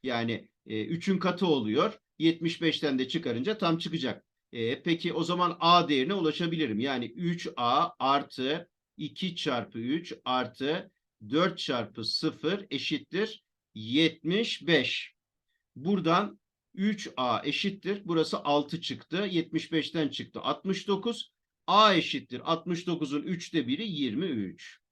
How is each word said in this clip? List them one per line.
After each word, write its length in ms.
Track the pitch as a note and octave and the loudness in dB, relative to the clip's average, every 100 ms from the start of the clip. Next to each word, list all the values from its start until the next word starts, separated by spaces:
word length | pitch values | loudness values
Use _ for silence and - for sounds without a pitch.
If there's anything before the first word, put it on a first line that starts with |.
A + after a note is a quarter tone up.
Yani, 460 | B2+ A#2+ A#2 G#2+ - _ - | -2 -2 -2 -4 -6 _ -8
e, 200 | A2 A2 | -6 -4
üçün 320 | E3 G3 F#3 | -4 0 0
katı 300 | F#3 F3 F#3 | 0 0 2
oluyor. 520 | C#3+ G#2+ A#2 G#3 - _ _ | 2 2 2 0 -2 _ _
Yetmiş 420 | D#3+ E3 E3+ - | 0 2 -2 0
beşten 380 | E3 D3 D3+ C3 | 0 0 0 0
de 80 | B2+ | 0
çıkarınca 500 | - C3+ A#2 F3 G#3+ | -2 -2 -2 -2 0
tam 200 | - E3 | 0 0
çıkacak. 480 | E3 D#3+ B2+ - _ _ _ | -2 -4 -4 -6 _ _ _
E, 320 | A#2+ A2+ C#3 | -4 -2 -2
peki 300 | F3 E3 F3 | 0 0 0
o 100 | D3+ | -2
zaman 340 | D#3+ F3+ F3 E3+ | -2 2 0 4
A 300 | E3 F3 C#3+ | 6 6 6
değerine 240 | C#3+ C3+ | 2 2
ulaşabilirim. 640 | G3 D#3 D3 E3+ E3 C#3 G#2+ | 2 0 0 -2 0 -2 0
Yani 260 | C3+ B2+ A#2 | -2 -2 -6
üç 420 | - F3 E3+ E3 - | -4 -2 -2 -6 -2
A 320 | A#2+ C3+ E3 - | 2 4 2 0
artı 720 | C3 C#3 - - C3 D#3+ - _ _ - | 2 2 0 -4 -2 -2 -6 _ _ -12
iki 380 | D3+ - F#3 E3+ | -10 -6 -6 -4
çarpı 440 | D#3 A#2+ - A#2 | -2 -2 -4 -6
üç 340 | A#2+ D#3+ E3+ - - | -2 -4 -4 -10 -2
artı 680 | B2+ A#2+ - C3+ F3 - _ _ _ G#2+ | 0 -2 -4 -2 -2 -6 _ _ _ -2
dört 280 | C#3+ F#3 - | 2 2 0
çarpı 460 | - B2 A2 - | -4 -2 -4 -8
sıfır 600 | A2 - D#3 - D3+ G3+ G3 | -4 -2 -2 -2 -4 -4 -4
eşittir 720 | C#3+ - D3 - F3 G#3+ - _ _ _ | -6 -4 -4 -4 -4 -4 -6 _ _ _
yetmiş 920 | G#2+ A2 C#3 E3 - D#3 G3 A3+ - C#3+ | -12 -2 2 2 0 -2 0 0 -4 2
beş. 460 | D#3 B2 - - _ _ _ _ _ _ - | 2 2 -4 -10 _ _ _ _ _ _ -8
Buradan 640 | D3+ G3 D#3 F3 G#3 - _ _ _ | 0 2 4 2 2 -8 _ _ _
üç 360 | - G3+ G#3 - - | -2 -2 0 -6 -2
A 240 | B2+ A2 D3 | 0 0 0
eşittir. 560 | - G3+ G3 F3 G3+ E3+ | -2 -2 -2 -4 -4 0
Burası 320 | E3 D#3 - | 0 2 0
altı 440 | D3 D3 D3 E3+ | 2 2 2 -6
çıktı. 460 | - A2+ - E3+ G3+ | -6 -8 -6 -4 0
Yetmiş 400 | F3 E3 D#3+ - | 0 0 -4 0
beşten 360 | D#3+ - E3+ D3 | -2 0 -2 -2
çıktı. 340 | - G#2 - | -4 -10 -6
Altmış 460 | G2+ D3+ F#3+ F#3+ G3+ | -4 -4 -2 -4 0
dokuz. 440 | G3 A#3 A#3 - _ _ _ - | 0 0 -4 -10 _ _ _ 4
A 260 | G3 G#3+ | 8 8
eşittir. 580 | F3+ - C#3 - A#2+ C3 | 6 2 -4 -6 -8 -2
Altmış 360 | E3 F3 E3+ F3 | -2 0 -2 -2
dokuzun 360 | E3 C#3+ D3 | -2 -2 -2
üçte 440 | D#3 F3 - E3 A#2+ | -2 -6 -2 -2 0
biri 200 | C#3+ A3 | -2 -2
yirmi 380 | D#3 C3 G#2+ F#3 | -2 -2 0 -2
üç. 540 | B2 F#2+ E2+ - - _ | -2 -4 -8 -20 -20 _